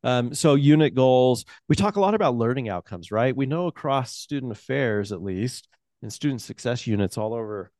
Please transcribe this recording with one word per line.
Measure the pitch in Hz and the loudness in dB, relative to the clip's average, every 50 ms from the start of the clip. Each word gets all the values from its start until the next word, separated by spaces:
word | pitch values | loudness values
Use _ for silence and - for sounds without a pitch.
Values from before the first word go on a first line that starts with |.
| - | 0
Um, | 123 127 123 120 120 151 | 0 0 0 0 -2 -4
so | - - 160 143 | 2 4 4 6
unit | 143 139 147 151 156 156 139 - | 6 6 6 6 6 6 4 4
goals, | 127 131 131 127 127 127 127 123 117 - _ - - _ _ | 4 4 4 6 6 6 4 4 2 -2 _ -20 -20 _ _
we | 151 | 0
talk | - 202 208 202 | 2 2 0 2
a | 208 | 2
lot | 196 196 208 | 0 2 2
about | 220 208 147 123 | 2 0 0 0
learning | 117 117 113 127 139 127 110 | 0 0 0 0 -2 -4 -4
outcomes, | 95 90 - _ 104 90 85 - | -6 -6 -8 _ -14 -14 -10 -4
right? | 104 110 120 131 127 | -2 0 0 0 0
We | 135 139 | -2 -4
know | 131 147 165 180 | -4 -2 -4 -4
across | 175 - - - 151 139 135 127 117 - | -4 -6 -6 -4 -2 -2 -2 -2 -4 -12
student | - - _ 147 139 131 123 107 | -18 -12 _ -8 -8 -6 -8 -10
affairs, | - _ _ 127 139 135 120 107 104 101 98 104 | -12 _ _ -2 -2 0 0 0 -2 -4 -4 -8
at | 87 90 | -8 -8
least, | 98 92 92 107 127 - - _ _ _ _ _ _ _ _ - | -6 -6 -4 -4 -6 -6 -10 _ _ _ _ _ _ _ _ -16
and | 110 - | -14 -14
student | - - 147 135 117 | -6 -4 -4 -4 -4
success | - - - - - 123 123 123 - | -10 -14 -16 -8 -6 -4 -4 -4 -4
units | 123 107 101 101 90 - - | -2 0 0 0 -2 -2 -6
all | 107 110 117 | -6 -6 -6
over | 117 113 107 107 101 90 _ _ _ | -8 -8 -8 -10 -10 -12 _ _ _